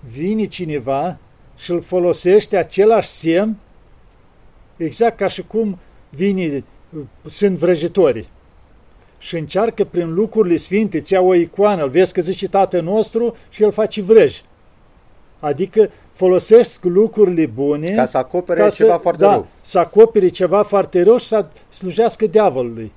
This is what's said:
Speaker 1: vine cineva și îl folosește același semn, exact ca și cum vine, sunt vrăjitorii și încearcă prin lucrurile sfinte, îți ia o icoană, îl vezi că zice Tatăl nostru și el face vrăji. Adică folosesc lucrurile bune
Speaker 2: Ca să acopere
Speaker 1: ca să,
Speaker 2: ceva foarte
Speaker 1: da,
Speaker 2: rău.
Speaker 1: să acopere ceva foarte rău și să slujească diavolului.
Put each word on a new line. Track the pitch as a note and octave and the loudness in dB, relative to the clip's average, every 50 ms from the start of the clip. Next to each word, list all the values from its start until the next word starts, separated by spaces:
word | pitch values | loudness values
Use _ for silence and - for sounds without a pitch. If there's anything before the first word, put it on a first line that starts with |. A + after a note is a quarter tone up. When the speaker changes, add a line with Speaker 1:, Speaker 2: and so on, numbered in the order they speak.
| - B2+ | -20 -18
Speaker 1:
vine | A2+ C3 D#3 F#3 G#3+ A3 G#3+ | -12 -8 -6 -4 -2 -2 -4
cineva | F#3+ - - F#3 D#3 D3+ D3 A#2 C3 C3+ C#3 D3+ F3+ F3+ - - - _ _ - - - | -4 -6 -8 -8 -6 -6 -6 -4 -4 -4 -4 -4 -6 -8 -10 -18 -20 _ _ -20 -20 -20
și | - - - | -20 -8 -6
îl | F3 E3+ | -6 -6
folosește | E3+ - F3+ F#3 F3 F3+ E3 - - F3+ F#3 G#3+ G3+ - - | -4 -2 -2 0 0 0 -2 0 0 4 4 4 4 2 -2
același | F#3+ E3 - - - G3 G#3+ A3+ G#3+ F3+ - | -2 -2 -2 0 2 4 4 4 2 0 -2
semn, | - - - D#3+ E3 F3 G3+ A3 A3 G3 - _ _ - _ _ - - _ _ _ _ _ _ _ _ _ - _ _ - _ _ | -8 -6 -2 0 0 0 0 -2 -4 -8 -12 _ _ -20 _ _ -20 -20 _ _ _ _ _ _ _ _ _ -20 _ _ -20 _ _
exact | _ E3+ D#3 - - A3+ A#3 A3+ | _ -8 -8 -2 0 -2 -2 0
ca | - G3+ | -2 -4
și | F#3+ - - F3+ | -4 -4 -6 -14
cum | - - G#3+ A3+ G#3+ F#3+ F3+ - _ _ - - _ | -8 -4 -4 -2 -2 -4 -8 -12 _ _ -20 -20 _
vine, | - C3+ F3 G3+ G3 F#3 F3+ D#3+ C#3+ C#3 A#2+ _ - - - - - D#3+ C#3+ A2+ _ - _ | -8 -4 -2 -2 -2 -2 -2 -4 -4 -6 -8 _ -20 -20 -20 -18 -16 -16 -16 -16 _ -20 _
sunt | D#3+ D3+ - G#3 G3+ F#3+ | -18 -8 -2 0 0 0
vrăjitorii | D#3 C#3+ F3 F3+ D#3 D3 E3+ E3 G3+ F3+ D3 B2 A2+ A2 - - - _ _ _ - - _ - _ _ - _ - _ _ _ _ | 2 2 0 2 2 0 -4 0 2 2 2 2 0 -6 -14 -18 -20 _ _ _ -20 -20 _ -20 _ _ -20 _ -20 _ _ _ _
și | - - - | -18 -10 -8
încearcă | E3+ D#3 - - F#3 G#3+ A#3 A3 - G3 | -8 -8 -4 -4 -2 -2 -2 -2 -2 -4
prin | - - F3 E3+ E3 D#3+ | -2 -2 -4 -4 -2 -2
lucrurile | F3 A3 G#3+ - A3 G#3+ F3+ F3 | -2 -2 -2 0 -2 0 2 0
sfinte, | D3+ C#3+ - F3+ G3+ A3 G3 - D#3 | -2 -2 -2 -2 -2 -2 -2 -4 -6
îți | D3 - F#3+ | -4 0 0
ia | F#3+ | 2
o | F#3 F#3 F#3 | 4 4 4
icoană, | F3 E3+ E3 - - G3+ G#3 G#3 F3+ D#3 | 2 2 0 -2 0 2 2 2 0 -2
îl | C#3 | -2
vezi | B2+ D#3 - - - | 2 2 0 2 0
că | G3 | -4
zice | E3+ D#3+ F#3+ D#3+ - F#3+ | -4 -4 -6 -6 -8 -2
Tatăl | - G3 G3 F#3 F#3 F3+ E3 | 0 0 0 2 0 -4 -2
nostru | D#3+ G3 A3 G#3+ G#3+ - A3+ A#3 A#3 A3+ - - _ | -2 -2 -2 -2 -2 -2 -4 -4 -4 -6 -8 -20 _
și | _ - G#3+ | _ 0 0
el | G#3 | 0
face | G3 - A3 G#3+ - G#3+ G3+ | 2 0 -4 -4 -4 -8 0
vrăji. | F3 A3+ A3+ F3+ C3+ G#2 - _ _ _ _ _ _ _ _ _ _ _ _ _ _ - _ - _ _ _ | 4 6 6 6 4 2 -6 _ _ _ _ _ _ _ _ _ _ _ _ _ _ -20 _ -20 _ _ _
Adică | - D3 D3 C3 F#3 F#3+ - G#3 G#3+ F3 - - _ _ _ | -6 -6 -4 -4 -6 -4 2 2 2 2 0 -14 _ _ _
folosesc | - F#3 F#3 F#3 F3+ E3 - G#3+ A#3 A#3 - - - - | -2 0 2 2 2 2 6 6 6 6 4 -2 -6 -6
lucrurile | F3+ F3 F#3 G#3+ A3 A3 G#3+ G#3+ F#3 F3+ E3 D#3+ | -2 2 2 2 2 4 2 2 2 4 0 -2
bune | C#3+ A2 A#2 C#3 C#3+ D3 D3 D#3 E3+ G3 | -2 -2 -4 -2 -2 -2 -2 -4 -4 0
Speaker 2:
Ca | A3 F3 | 0 -2
să | B2+ - C3+ | 0 0 -4
acopere | B3 - - F3+ F3+ - F3 E3 | -4 -2 -4 -6 -4 -2 0 2
Speaker 1:
ca | G#3 G#3 | 2 0
să, | G#3 - A3 | 2 4 4
Speaker 2:
ceva | A3 F3 | 4 4
foarte | E3 - F3 E3 E3 F3+ | 2 0 -2 0 2 4
Speaker 1:
da, | G3 G3+ | 4 4
Speaker 2:
rău. | A2+ F#2+ - _ _ | 2 -2 -8 _ _
Speaker 1:
să | - - - F#3+ | -20 -4 0 0
acopere | E3+ D#3+ - G3+ A3+ A3+ A3+ A3 F#3 F3+ | 0 2 2 0 0 2 2 2 0 0
ceva | E3+ - F#3 F3 E3 G3+ G#3 | 0 0 -2 0 0 0 0
foarte | G3+ - G3+ F#3 E3+ - F#3 F3 | 0 0 -2 -2 0 -2 0 4
rău | F#3+ A#3 | 4 2
și | B3 - | 2 0
să | - - A3 G3 D#3 - - - _ | -2 -4 -4 -4 -4 -10 -20 -20 _
slujească | _ - - F#3 F3 F3+ A3 G3 - - A3 | _ -14 -12 -10 -2 -2 -2 -2 -2 -2 -6
diavolului. | G#3+ D#3+ G#3+ G#3+ F#3+ C3+ C3 B2 A#2+ A#2 A2+ A2+ G#2+ - | 0 0 2 0 2 0 -2 -6 -6 -8 -10 -14 -14 -16